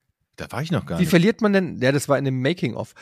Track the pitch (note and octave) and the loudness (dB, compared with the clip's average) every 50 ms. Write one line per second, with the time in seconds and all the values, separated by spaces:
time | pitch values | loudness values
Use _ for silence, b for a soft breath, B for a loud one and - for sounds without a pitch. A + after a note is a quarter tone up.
0 | _ _ _ _ _ _ _ - D#2+ D2+ - A2 C#3+ E3 F3 B2 - - - E3+ | _ _ _ _ _ _ _ -14 -14 -10 -8 -8 -6 -2 -2 -4 -2 -2 -2 -2
1 | F#3 D#3 E3 E3+ E3+ G#3+ - - A3+ G#3 G3+ G3 F#3 D3 - - B2 B2+ C#3 C#3+ | 0 4 4 4 4 4 2 2 0 2 2 2 0 0 -4 -2 0 2 2 2
2 | - - C#3+ C3 C#3 C3+ C3 B2+ B2+ C3+ F3 - - C3 A2 A2+ G#2+ - - B | 0 0 0 0 0 0 -2 0 0 -2 -2 -2 -4 -6 -4 -6 -10 -10 -12 B